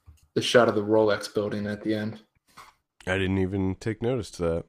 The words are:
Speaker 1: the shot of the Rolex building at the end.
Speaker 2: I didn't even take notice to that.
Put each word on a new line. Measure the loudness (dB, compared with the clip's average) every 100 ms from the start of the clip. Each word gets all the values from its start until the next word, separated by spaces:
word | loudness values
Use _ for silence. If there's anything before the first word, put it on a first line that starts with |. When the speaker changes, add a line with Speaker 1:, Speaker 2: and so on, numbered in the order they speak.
| -20 -20 _
Speaker 1:
the | -4
shot | 4 6 6
of | 2
the |
Rolex | 2 2 4 0 -2
building | -4 -4 -4 -6
at | -6
the | -4
end. | -2 -4 -8 _ _ _ -20 -20 _ _ _ -4
Speaker 2:
I | -2
didn't | 0 0
even | 0 0 -2
take | -2 -6 -4
notice | -2 -4 -6
to | -4
that. | -2 -2